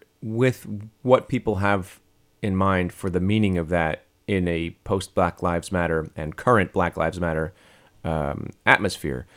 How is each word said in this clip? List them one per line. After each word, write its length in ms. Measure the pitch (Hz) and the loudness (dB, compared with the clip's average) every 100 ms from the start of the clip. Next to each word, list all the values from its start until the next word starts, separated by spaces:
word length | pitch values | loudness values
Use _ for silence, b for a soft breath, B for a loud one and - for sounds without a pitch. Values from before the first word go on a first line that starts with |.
| _ - | _ -14
with 440 | 110 113 127 - - 104 107 _ | -6 0 0 0 -8 -12 -12 _
what 260 | 127 127 - | 4 4 4
people 280 | 123 113 95 | -4 -2 0
have 420 | 101 101 92 - _ _ _ - | 2 0 -2 -16 _ _ _ -6
in 140 | 107 | -2
mind 380 | 95 98 92 90 | 2 2 2 0
for 180 | - 98 | -4 -4
the 80 | 87 | 0
meaning 380 | 95 110 104 87 | 2 2 2 0
of 100 | 80 | 0
that 340 | 87 80 - _ _ - | 0 0 -2 _ _ -2
in 180 | 95 87 | 0 2
a 240 | 82 85 - | 0 -4 -6
post-Black 580 | - 98 - - 87 - | -2 -2 -2 0 0 0
Lives 300 | 90 85 - | -2 -2 -2
Matter 360 | 92 85 80 78 | -2 0 -2 -4
and 220 | - 78 - | -8 -10 -2
current 360 | - 113 90 | 2 2 2
Black 240 | 95 87 85 | 0 -2 0
Lives 220 | 82 87 | -2 -2
Matter, 340 | 85 78 78 - b b b b | -2 0 -2 -6 b b b b
um, 460 | 82 80 71 - - - | -4 -2 -2 -4 -8 -2
atmosphere. 640 | - 131 98 - 76 64 - | 2 4 2 -4 -6 -6 -10